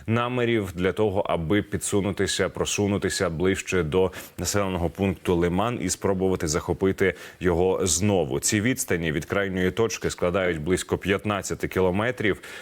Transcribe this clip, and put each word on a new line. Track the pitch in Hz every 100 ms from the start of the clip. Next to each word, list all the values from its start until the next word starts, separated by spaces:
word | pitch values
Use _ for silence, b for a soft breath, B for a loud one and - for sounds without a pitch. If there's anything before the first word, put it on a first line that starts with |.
| B
намірів | 117 123 123 120 113 95 87
для | 92
того, | 98 107 95
аби | - 85 80 104
підсунутися, | - 90 - 101 98 92 95 - 90
просунутися | - 87 - 101 98 92 - 92
ближче | 80 92 95 - 92
до | 80 87 92 B B -
населеного | 87 101 95 90 82
пункту | 87 98 85 - 87
Лиман | 87 90 113 123
і | 92
спробувати | - 98 95 95 92 82
захопити | 82 - 82 95 92 95 - B B
його | 90 85 92 92 92
знову. | 87 104 95 73 65
Ці | - 110
відстані | 110 131 - 90 82
від | 76 -
крайньої | 101 98 92 92
точки | 90 113 - 85
складають | - 90 95 92 82
близько | 78 92 - 90
п'ятнадцяти | 90 98 107 101 - 80 82
кілометрів, | - 92 95 117 127 107 - B B